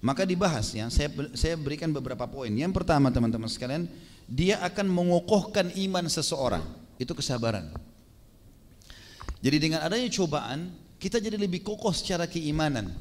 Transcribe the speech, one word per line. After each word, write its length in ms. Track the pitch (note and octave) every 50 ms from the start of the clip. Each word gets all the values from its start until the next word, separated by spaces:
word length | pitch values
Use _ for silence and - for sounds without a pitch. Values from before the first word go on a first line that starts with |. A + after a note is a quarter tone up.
| -
Maka 240 | B2 C#3 - F#3+ F#3+
dibahas 440 | F3+ F3 G#3 F#3 D#3+ A#2 G#2 - -
ya, 120 | G#2+ A2 A#2 -
saya, 160 | - D3 D3 - C#3+ C#3+ D3+ -
saya 240 | B2+ - D#3+ E3
berikan 360 | D#3+ D3+ C3+ D3 D#3 E3 E3 D3+
beberapa 360 | C#3 B2+ B2 B2+ - B2 A#2
poin. 240 | - C#3 C3 A2+ G#2
Yang 240 | A2+ D3+ F3+ F#3
pertama 320 | - - - D#3+ C#3+ C#3 C3
teman-teman 400 | A#2+ B2 A#2 A2+ A2+ A2+ A2+ A2+
sekalian, 400 | - - B2+ B2 C3+ D#3+ F3 F3 - - - - - - -
dia 360 | - A#2+ C3 E3+ F#3 G#3 - F3
akan 240 | F3+ F3+ - G3+ F#3+
mengokohkan 840 | F3+ F3 F3 F3+ F3 F3 F3 - G#3+ G3+ - - - G3+ F#3 F3+ E3+
iman 280 | F#3 G3 F#3+ F#3+ F3+ F3 D#3+
seseorang, 560 | - - D3 - E3+ C#3 C3+ B2 G#2 E2+ D#2 D#2+ - - - - -
itu 160 | - B2+ - E3+
kesabaran. 560 | - C3 - C3+ A#2+ A2+ A2+ G#2+ G2 E2+ D2 D2+ - - - - - - - - - - - - - - - - - - - - - - - - - - - - - - - - - -
Jadi 120 | C3 C#3+ D#3
dengan 240 | D3+ D#3+ D#3 D#3+ D3+
adanya 240 | E3 F#3+ A#3 B3+ A#3
cobaan, 640 | - - F#3 D#3+ D3 D3 A#2 A2 B2+ D3 E3+ F#3 F3 - - - -
kita 240 | - - G3 - A#3
jadi 160 | G3+ A3 G#3+
lebih 240 | G#3+ G3+ G3 F3 F3+
kokoh 320 | - G#3 G#3+ G#3 - A3 E3+
secara 320 | - - - F#3 E3+ E3+
keimanan 680 | E3 - E3+ D#3+ D3 D3+ D#3 D#3 D3+ C#3 A#2 G#2 F2+ F2 -